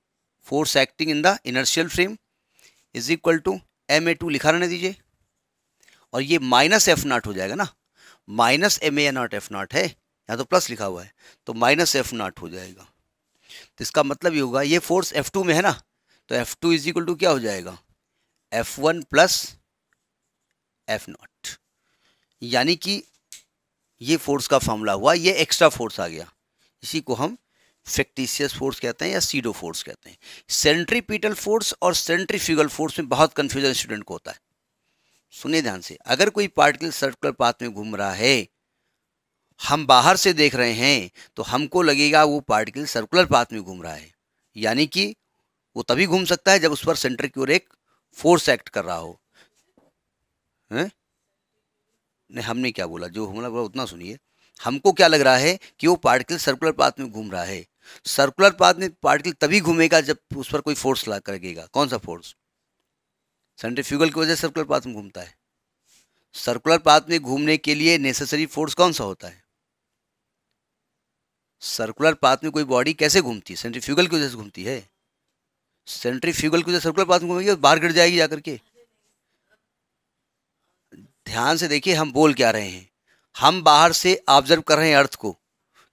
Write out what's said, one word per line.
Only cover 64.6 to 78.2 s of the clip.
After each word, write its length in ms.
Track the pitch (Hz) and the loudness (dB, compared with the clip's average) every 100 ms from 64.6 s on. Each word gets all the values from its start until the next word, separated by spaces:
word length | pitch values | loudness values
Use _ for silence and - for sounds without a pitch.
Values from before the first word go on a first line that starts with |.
| 143 | -2
पाथ 160 | 139 123 | -4 -4
में 100 | 107 | -14
घूमता 260 | 101 95 | -16 -18
है। 160 | 87 _ _ _ _ _ _ _ _ _ _ | -20 _ _ _ _ _ _ _ _ _ _
सर्कुलर 440 | - - 117 156 165 | -10 -6 -2 2 4
पाथ 240 | 160 151 151 | 6 6 6
में 100 | 170 | -4
घूमने 380 | 127 139 151 156 | -2 -2 0 0
के 180 | 151 147 | 0 0
लिए 220 | 160 165 | 2 2
नेसेसरी 480 | 135 123 139 147 156 | 0 -4 -4 -4 -4
फोर्स 280 | 147 151 | -4 -4
कौन 200 | 151 180 | 2 2
सा 100 | 156 | 2
होता 240 | 101 92 90 | -6 -10 -16
है? 160 | - _ _ _ _ _ _ _ _ _ _ _ _ _ _ _ _ _ _ _ _ _ _ | -20 _ _ _ _ _ _ _ _ _ _ _ _ _ _ _ _ _ _ _ _ _ _
सर्कुलर 520 | - - 110 110 156 | -10 -8 -8 0 0
पाथ 240 | 151 131 135 | 2 2 2
में 80 | 156 | -2
कोई 120 | 147 | -4
बॉडी 300 | 139 127 135 | 0 0 0
कैसे 280 | 156 151 185 | 0 2 2
घूमती 320 | 131 107 - | 0 -6 -12
है? 40 | 90 | -12
सेंट्रीफ्यूगल 500 | 117 120 135 147 180 | -10 -8 -4 0 2
की 80 | 165 | 0
वजह 140 | 139 | -4
से 60 | 120 | -6
घूमती 280 | 104 - | -16 -12
है। 260 | 101 131 98 _ _ _ _ _ _ _ _ _ - | -10 -10 -12 _ _ _ _ _ _ _ _ _ -18
सेंट्रीफ्यूगल 760 | - 123 127 165 156 151 170 | -8 -6 -4 -4 -2 0 0
की 80 | 165 | 0
वजह 80 | 175 | -2
से 40 | |
सर्कुलर 220 | 165 160 180 | -2 0 2
पाथ 140 | 180 | 2
में 100 | 170 | 2
घूमेगी, 260 | 180 196 180 | -2 0 4
बाहर 240 | 139 165 | 4 4
गिर 120 | 170 | 4
जाएगी 260 | 165 170 | 4 4
जाकर 220 | 175 | 4